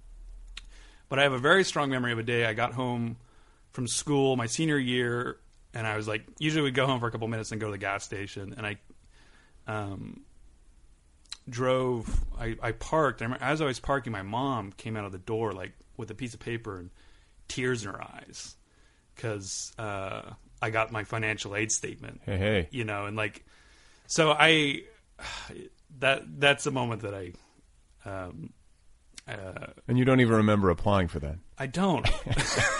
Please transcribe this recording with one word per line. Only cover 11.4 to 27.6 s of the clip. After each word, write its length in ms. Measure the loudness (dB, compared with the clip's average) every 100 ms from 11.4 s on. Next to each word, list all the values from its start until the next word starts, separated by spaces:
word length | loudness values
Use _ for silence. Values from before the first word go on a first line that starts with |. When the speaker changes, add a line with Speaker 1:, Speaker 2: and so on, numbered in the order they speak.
| -10
Speaker 1:
drove, 760 | -2 2 2 2 0 0 0 0 -2
I, 180 | -4 -4
I 100 | -4
parked, 480 | -4 0 2 2 2
and 60 | -4
I 80 |
remember, 100 | -2
as 160 | 0 0
I 60 | 0
was 140 | -2
parking, 320 | 0 0 0
my 100 | -6
mom 500 | -4 -2 -2 -2 -4
came 240 | -8 -8 -6
out 80 |
of 80 | -6
the 60 | -8
door, 340 | -4 -2 -2
like, 200 | -4 -8 -14 -18 -12
with 140 | -10
a 40 |
piece 200 | -8 -10
of 60 | -8
paper 380 | -8 -8 -8 -12
and 120 | -12 -18 -20 -20 _ _ -12
tears 360 | -4 -2 -2
in 80 | -4
her 100 | -10
eyes, 540 | -14 -16 -18 -16 -16 -20 _ _ -20 _ _ -10
'cause, 560 | -6 -6 -8 -10 -10 -8
uh, 440 | -6 -6 -6 -8 -10 -16 -20 -6
I 100 | -2
got 220 | 0 0
my 100 | -2
financial 540 | -4 -2 -2 -2 -4 -2
aid 160 | -2
statement. 480 | -2 -4 -10 -14 -12
Speaker 2:
Hey, 140 | -6 0
hey. 300 | 2 2 0
Speaker 1:
You 140 | -4
know, 220 | -4 -4 -4
and, 100 | -2
like, 280 | -4 -6 -20 -20 -20 -20 -20 -18 -2
so 240 | 4 6
I, 520 | 8 8 8 4 0 -8 -20 _ -14
<sighs> 800 | -12 -10 -12 -14 -16 _ -20 0
that, 420 | 2 2 -2 4
that's 260 | 4 4 2
a 40 |
moment 320 | 0 -2 -2
that 120 | -6
I, 180 | -6 -10 -14 _ _